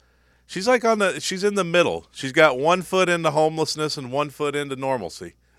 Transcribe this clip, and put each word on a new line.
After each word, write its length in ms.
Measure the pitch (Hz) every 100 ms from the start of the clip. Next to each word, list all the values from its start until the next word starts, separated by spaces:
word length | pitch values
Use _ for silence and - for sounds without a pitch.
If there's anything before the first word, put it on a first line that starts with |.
| _ _ _ _ _
She's 220 | 175 196
like 160 | 254
on 160 | 233 220
the, 200 | 196 147
she's 240 | - 185 202
in 100 | 202
the 80 |
middle. 440 | 175 170 147 85 -
She's 220 | - 135
got 240 | 139 156 127
one 220 | 147 180
foot 260 | 160 185 180
into 240 | 175 160
homelessness 640 | 151 156 160 151 147 156 151
and 140 | 127
one 180 | 135 147
foot 240 | 131 147
into 220 | 143 143 131
normalcy. 600 | 135 127 87 - 87 _ _